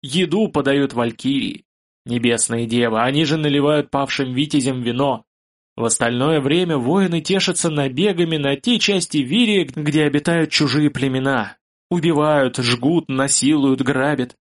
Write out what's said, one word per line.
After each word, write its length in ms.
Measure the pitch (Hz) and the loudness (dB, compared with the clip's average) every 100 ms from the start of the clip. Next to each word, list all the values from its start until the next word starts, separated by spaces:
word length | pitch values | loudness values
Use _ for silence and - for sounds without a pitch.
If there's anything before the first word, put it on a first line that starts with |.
Еду 460 | 139 151 175 180 214 | -2 -2 0 0 0
подают 440 | 151 135 139 139 | 0 0 0 0
валькирии, 720 | 123 120 113 127 139 104 - _ _ _ _ - | 0 -2 -2 -2 -2 -2 -8 _ _ _ _ -6
небесные 600 | 120 120 117 - 117 117 | 0 0 0 0 -2 -2
девы, 340 | 120 120 110 | 0 2 2
они 240 | 123 143 | 0 0
же 120 | 156 160 | 0 0
наливают 540 | 151 143 143 151 143 | 0 2 2 0 0
павшим 420 | 139 135 - 131 | -2 -2 -4 -4
витязям 500 | 127 151 151 131 127 | -2 0 0 0 -2
вино. 420 | 120 120 139 117 _ _ _ _ _ - | -2 0 0 -2 _ _ _ _ _ -4
В 80 | |
остальное 560 | 117 - 117 120 139 160 | -2 0 0 0 0 0
время 360 | 139 165 180 151 | 2 0 0 0
воины 440 | 120 180 190 170 | 0 0 2 -2
тешатся 500 | - 190 190 175 170 | -2 -2 0 -2 -2
набегами 680 | 151 139 127 202 175 170 160 | -2 -2 0 -2 0 0 0
на 200 | 139 143 | -2 -2
те 220 | - 233 | 0 0
части 400 | - 202 170 156 | 0 0 0 -2
Вирия, 460 | 127 190 240 202 | 0 0 2 2
где 400 | 165 - 147 151 | 0 -4 0 2
обитают 460 | 151 143 147 170 156 | 2 2 0 0 0
чужие 400 | - 147 135 151 | 0 2 2 0
племена. 680 | - 139 131 135 131 101 - _ _ _ | 0 -2 0 0 -2 -4 -10 _ _ _
Убивают, 680 | 175 160 151 151 151 131 123 | 0 2 2 4 4 2 0
жгут, 500 | 120 120 131 170 - | -2 0 2 0 0
насилуют, 720 | 131 135 - 135 151 139 131 | -2 0 2 2 2 2 2
грабят. 560 | 131 131 135 143 123 - | 0 0 0 -2 -4 -8